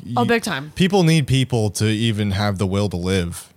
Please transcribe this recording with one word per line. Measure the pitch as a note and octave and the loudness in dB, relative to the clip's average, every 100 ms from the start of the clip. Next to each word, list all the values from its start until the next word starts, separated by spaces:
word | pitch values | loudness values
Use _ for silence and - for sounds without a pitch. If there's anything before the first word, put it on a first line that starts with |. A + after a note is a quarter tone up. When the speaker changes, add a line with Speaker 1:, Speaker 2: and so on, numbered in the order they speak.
| - A#2+ | -6 -2
Speaker 1:
Oh, | |
Speaker 2:
y-, | A#3 | 0
Speaker 1:
big | A#3 | 0
time. | A3 C#3 D3+ - | -2 -6 -6 -2
Speaker 2:
people | F3+ G3 | 2 4
need | E3 D#3+ C3+ | 4 4 2
people | C3+ B2+ A#2+ G#2+ | 0 2 0 0
to | - G#2+ | 0 0
even | G#2+ A#2 G#2 G#2 | 0 0 0 -2
have | F#2+ G#2 F#2+ | 0 -2 0
the | G2 | -2
will | G2 G#2 | 0 -2
to | F2 | -2
live. | F2+ F#2+ E2+ D#2+ - | -2 0 -2 -6 -16